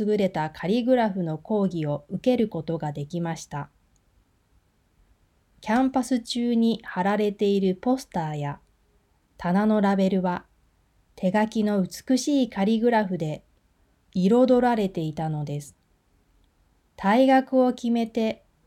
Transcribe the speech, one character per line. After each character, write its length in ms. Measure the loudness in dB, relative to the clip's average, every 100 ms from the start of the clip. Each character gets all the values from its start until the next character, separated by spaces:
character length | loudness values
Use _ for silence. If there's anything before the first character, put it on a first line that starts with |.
優 160 | -2 0
れ 140 | 0
た 200 | -2 -6
カ 160 | -6 -2
リ 160 | 0
グ 140 | 2 2
ラ 140 | 2
フ 120 | -2
の 160 | -4 -6
講 280 | -4 -2 0
義 200 | -2 -4
を 200 | -6 -6
受 240 | -4 0
け 40 | 0
る 120 | 0
こ 140 | -4
と 160 | -6 -6
が 140 | -6
で 140 | -8 -8
き 140 | -6
ま 160 | -6 -8
し 100 | -10
た。 240 | -12 -12 _ _ _ _ _ _ _ _ _ _ _ _ _ _ _ _ _ _ _
キ 120 | -2
ャ 80 | 0
ン 80 | 0
パ 100 | -2
ス 180 | -2 -4
中 320 | -4 -4 -2
に 300 | 2 0 0
貼 200 | -6 -4
ら 120 | -2 0
れ 160 | -2
て 140 | 0 0
い 120 | 2
る 160 | 0
ポ 220 | -2 -2 -2
ス 80 |
タ 260 | -4 -6 -6
ー 20 |
や、 260 | -4 -6 -8 _ _ _ _ _ _ _ -8
棚 260 | -2 0
の 160 | 2 2
ラ 160 | 2 2
ベ 140 | 2
ル 100 | 0
は、 240 | -2 -4 -10 _ _ _ _ _ _ -4
手 160 | 0
書 140 | 0 0
き 180 | 0
の 180 | 0 0
美 360 | -2 -4 0 0
し 240 | 2 0
い 80 | 0
カ 140 | 0
リ 160 | 0 2
グ 100 | 2
ラ 160 | 2 0
フ 100 | -2
で 280 | -6 -8 _ _ _ _ _ _ _
彩 480 | 0 4 6 6 4
ら 160 | 4 2
れ 140 | -2
て 100 | -2
い 140 | -6
た 160 | -4 -6
の 160 | -4 -6
で 160 | -8
す。 120 | -10 -20 _ _ _ _ _ _ _ _ _ _ _ -6
退 280 | 2 4 6
学 380 | 4 4 2
を 80 | 2
決 180 | 0 -2
め 160 | -2 -2
て、 380 | -2 -4 -4 _ _